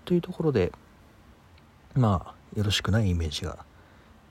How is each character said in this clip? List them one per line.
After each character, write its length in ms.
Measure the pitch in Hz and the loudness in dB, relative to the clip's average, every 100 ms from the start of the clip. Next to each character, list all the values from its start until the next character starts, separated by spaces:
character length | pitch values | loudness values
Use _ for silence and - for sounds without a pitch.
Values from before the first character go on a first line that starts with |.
と 100 | - | -2
い 40 | 175 | -2
う 20 | |
と 100 | 175 | -2
こ 140 | 175 | -2
ろ 80 | 160 | 0
で、 180 | 120 90 - - - - - - - - - - _ - | 2 0 -4 -20 -20 -20 -20 -20 -20 -20 -20 -20 _ -4
ま 400 | 135 113 92 - | 2 2 2 -2
あ、 0 | - - - | -20 -10 -4
よ 60 | |
ろ 80 | 101 | 0
し 100 | 92 | 0
く 120 | - | 0
な 100 | 110 | 2
い 80 | 101 | 2
イ 40 | |
メ 120 | 85 80 | 0 -2
ー 20 | |
ジ 140 | - | -6
が、 200 | 80 - - - - - - - - | -10 -12 -20 -20 -20 -20 -20 -20 -20